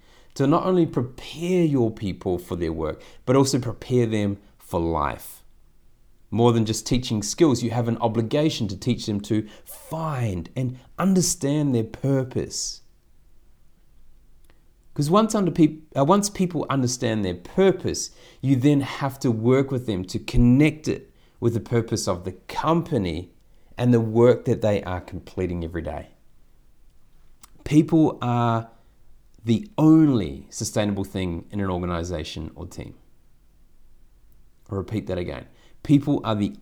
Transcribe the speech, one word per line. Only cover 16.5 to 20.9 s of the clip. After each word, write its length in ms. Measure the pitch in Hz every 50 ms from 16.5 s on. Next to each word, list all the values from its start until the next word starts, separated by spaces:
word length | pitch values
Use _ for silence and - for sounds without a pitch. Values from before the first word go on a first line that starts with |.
| 175 147 - -
understand 540 | 135 139 123 120 123 - 127 113 110 110 98
their 120 | 92 87
purpose, 760 | 90 - - - 180 190 190 175 180 - 90 78 - - - - - - - - -
you 140 | - 131 139
then 260 | 123 123 147 147 139
have 380 | 131 - - - 147 135 123 -
to 100 | - 131
work 400 | 110 110 110 120 131 135 139 139
with 160 | 139 123 123
them 180 | - 101 90 92
to 120 | - -
connect 720 | 107 - - - 120 120 120 123 135 151 151 151 - -
it 260 | -